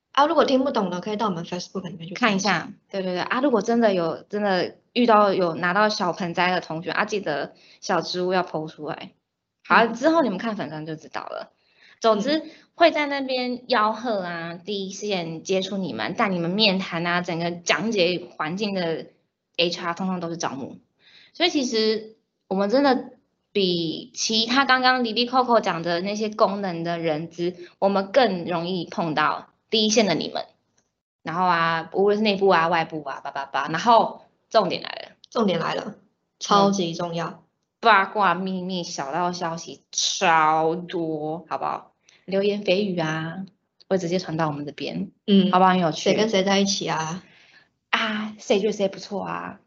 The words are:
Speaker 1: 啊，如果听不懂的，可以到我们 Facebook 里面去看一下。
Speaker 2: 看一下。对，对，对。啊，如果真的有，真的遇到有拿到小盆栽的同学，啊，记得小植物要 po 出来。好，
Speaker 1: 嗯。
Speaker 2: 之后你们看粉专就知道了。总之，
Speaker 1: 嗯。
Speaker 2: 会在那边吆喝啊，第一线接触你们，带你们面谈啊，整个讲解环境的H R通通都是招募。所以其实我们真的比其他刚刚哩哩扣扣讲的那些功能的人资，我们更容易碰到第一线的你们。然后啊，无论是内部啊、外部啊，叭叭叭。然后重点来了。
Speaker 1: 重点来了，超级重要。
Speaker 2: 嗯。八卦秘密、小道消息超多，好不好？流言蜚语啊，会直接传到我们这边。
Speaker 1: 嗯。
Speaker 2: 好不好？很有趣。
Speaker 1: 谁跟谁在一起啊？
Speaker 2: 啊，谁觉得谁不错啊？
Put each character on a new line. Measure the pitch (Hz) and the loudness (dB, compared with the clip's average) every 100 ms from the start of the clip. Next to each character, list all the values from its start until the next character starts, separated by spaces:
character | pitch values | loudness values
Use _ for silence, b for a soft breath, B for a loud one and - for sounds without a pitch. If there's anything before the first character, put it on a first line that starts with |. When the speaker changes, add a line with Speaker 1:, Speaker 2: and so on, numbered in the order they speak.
| _ | _
Speaker 1:
啊， | - 294 | 2 4
如 | 311 | 4
果 | 240 | 4
听 | 262 | 4
不 | 277 | 2
懂 | 233 185 | 0 -2
的， | 180 | -4
可 | 214 | -6
以 | 208 | -4
到 | 214 | -2
我 | |
们 | 165 | -4
Facebook | 170 180 - 196 180 | -6 -8 -8 -10 -10
里 | 165 | -12
面 | 165 | -12
去 | |
看 | - 240 190 | -2 0 2
一 | |
下。 | 202 | 0
Speaker 2:
看 | 170 | 0
一 | - | -4
下。 | - _ | -16 _
对， | 196 | -6
对， | 185 | -4
对。 | 180 | -4
啊， | - 240 | -2 0
如 | 277 | 2
果 | 226 | 2
真 | 190 233 | 2 2
的 | 226 | 4
有， | 185 165 131 - | 2 0 -4 -6
真 | 208 | -4
的 | 208 185 117 - _ | 0 0 -2 -6 _
遇 | 240 233 | 0 4
到 | 214 208 | 6 6
有 | 185 175 160 | 4 0 0
拿 | 180 | 0
到 | 190 214 | 2 2
小 | 208 180 | 2 -2
盆 | 165 175 170 | -2 -4 0
栽 | 180 | 0
的 | 180 | 0
同 | - 160 | -4 -8
学， | 175 | -4
啊， | - 208 | -4 -2
记 | 208 | -4
得 | 185 139 139 - b b | -4 -6 -6 -12 b b
小 | - 175 | -4 -4
植 | 160 180 | -4 -4
物 | 180 | -2
要 | 185 | -2
po | 175 165 156 | -2 -6 -8
出 | - 151 | -10 -12
来。 | - 196 _ _ _ _ _ - | -10 -14 _ _ _ _ _ 4
好， | 185 | 4
Speaker 1:
嗯。 | 233 233 | 4 2
Speaker 2:
之 | 302 | 2
后 | 330 | 4
你 | 247 | 2
们 | 185 | 0
看 | 233 196 | -4 -6
粉 | 147 | -8
专 | 156 156 | -8 -10
就 | 156 | -10
知 | 139 | -10
道 | - | -10
了。 | - - - _ b b b b | -8 -12 -12 _ b b b b
总 | 226 208 | 2 2
之， | 247 311 | 2 -2
Speaker 1:
嗯。 | - B B - | -4 B B 2
Speaker 2:
会 | 330 | 4
在 | 302 285 | 4 -2
那 | 277 | -2
边 | 262 254 247 247 - | -4 -4 -4 -6 0
吆 | 240 214 | 2 2
喝 | 220 247 202 | 0 -4 -4
啊， | 175 170 170 175 | -4 -6 -8 -10
第 | 190 202 190 | -8 -6 -6
一 | |
线 | - 208 185 165 160 | -8 -4 -4 -4 -8
接 | - 190 | -2 -2
触 | 190 202 | -2 -4
你 | 175 | -4
们， | 110 107 185 | -4 -4 -2
带 | 214 | -2
你 | 180 | 0
们 | 165 | -2
面 | 196 220 190 | 2 2 2
谈 | 185 165 175 | -2 -4 -2
啊， | 175 | -2
整 | 175 165 | -2 -4
个 | 170 | -4
讲 | 175 - 151 214 | -4 -2 0 0
解 | 214 175 175 - - | 2 2 0 -6 -8
环 | 156 190 | -6 -4
境 | 208 190 | -4 -2
的 | 165 151 - _ _ _ _ - | -2 -4 -8 _ _ _ _ -2
H | 175 175 | -2 -2
R | 175 | -6
通 | 170 190 | -4 -4
通 | 180 | -4
都 | 170 | -6
是 | 170 | -6
招 | 151 | -6
募。 | 131 113 - _ _ b b b | -6 -12 -16 _ _ b b b
所 | - 359 | -2 0
以 | |
其 | 311 | 0
实 | 247 220 220 214 - - _ _ - | 0 0 2 0 -6 -20 _ _ -4
我 | 190 | -2
们 | 202 | 2
真 | 254 | 4
的 | 285 247 - - _ _ _ | 4 2 -2 -18 _ _ _
比 | 208 185 175 165 156 - | 0 2 0 -2 -6 -10
其 | - - 220 269 | -8 -2 0 2
他 | 262 262 | 2 4
刚 | 262 | 4
刚 | 254 254 226 | 4 2 0
哩 | |
哩 | 214 240 | 0 0
扣 | 254 247 | 2 4
扣 | 226 | 4
讲 | 196 165 | 2 -2
的 | 170 170 | -2 -2
那 | 196 208 | -2 -4
些 | 220 | -4
功 | 214 196 202 | 2 2 0
能 | 190 165 | -4 -4
的 | 165 170 | -4 -2
人 | 165 151 170 | -2 -2 -6
资， | - 175 180 B B | -6 -6 -6 B B
我 | 196 | 0
们 | 196 196 | 2 2
更 | 269 233 185 | 4 4 2
容 | 170 175 170 | -4 -4 -4
易 | 185 160 | -4 -6
碰 | - 170 151 | -4 -2 2
到 | 156 - - _ - | 0 0 -8 _ -2
第 | 220 214 | 0 2
一 | |
线 | 214 202 | 4 2
的 | |
你 | 147 78 | 2 -2
们。 | 71 - _ _ _ _ _ _ _ | -8 -10 _ _ _ _ _ _ _
然 | 165 | -8
后 | 165 185 | -2 2
啊， | 170 165 165 160 | 2 2 0 -2
无 | - 202 | 2 2
论 | 208 | 4
是 | |
内 | 214 196 | 2 4
部 | 196 | 4
啊、 | 170 165 | 6 4
外 | 170 | 2
部 | 160 160 | -2 -6
啊， | 139 135 | -10 -10
叭 | 143 | -10
叭 | 139 135 | -10 -6
叭。 | 135 147 | -4 -2
然 | 165 | 0
后 | 220 233 175 - _ _ _ | 6 6 6 -4 _ _ _
重 | 226 175 | 2 2
点 | - | -2
来 | - | -8
了。 | - - _ _ | -12 -16 _ _
Speaker 1:
重 | 240 208 | 0 2
点 | 165 | 0
来 | 156 165 | -2 -4
了， | - - _ _ _ - | -6 -12 _ _ _ -8
超 | - 202 196 | 2 4 4
级 | 196 170 | 2 -2
重 | 170 175 170 | -4 -6 -4
要。 | 165 | -6
Speaker 2:
嗯。 | - _ _ _ _ | -10 _ _ _ _
八 | 233 196 196 | 6 6 4
卦 | 214 190 | 2 2
秘 | 175 190 185 | 2 -2 -6
密、 | 180 185 | -6 -6
小 | 170 - 139 | -6 -8 -4
道 | 160 175 | -2 -2
消 | 175 170 165 | -2 -6 -6
息 | - 139 _ | -12 -18 _
超 | - - - 185 160 156 160 160 175 | -4 -4 0 4 4 4 4 2 -2
多， | 170 180 160 151 151 165 - | -6 -6 -4 -4 -6 -8 -8
好 | 139 | -6
不 | |
好？ | 151 - - _ b b - | -4 -6 -10 _ b b -4
流 | 196 | 0
言 | 202 202 | 0 0
蜚 | 202 185 | 0 0
语 | 208 175 | 0 -2
啊， | 156 160 165 180 196 _ _ _ - | -2 -4 -6 -10 -14 _ _ _ -4
会 | 190 | -2
直 | 170 | 0
接 | 180 | -2
传 | 170 160 | -2 -2
到 | 156 | -2
我 | |
们 | 143 147 | -2 -8
这 | |
边。 | - 139 - 196 - - | -10 -8 -6 -8 -6 4
Speaker 1:
嗯。 | 196 185 | 4 6
Speaker 2:
好 | 185 | 6
不 | |
好？ | 185 | 6
很 | 185 | 6
有 | 165 | 2
趣。 | 151 202 | 0 2
Speaker 1:
谁 | 190 | 2
跟 | 220 | 2
谁 | 196 | 2
在 | 190 196 | 2 2
一 | 196 | 2
起 | - 165 | 0 -2
啊？ | 156 160 185 - b b b b _ - | -4 -4 -8 -14 b b b b _ -4
Speaker 2:
啊， | 226 226 214 214 - | -2 -2 -4 -8 -6
谁 | - 208 | 0 2
觉 | 214 | 2
得 | |
谁 | 202 196 | 0 -2
不 | 175 | -4
错 | - 196 | -10 -8
啊？ | 175 175 175 190 | -6 -8 -8 -14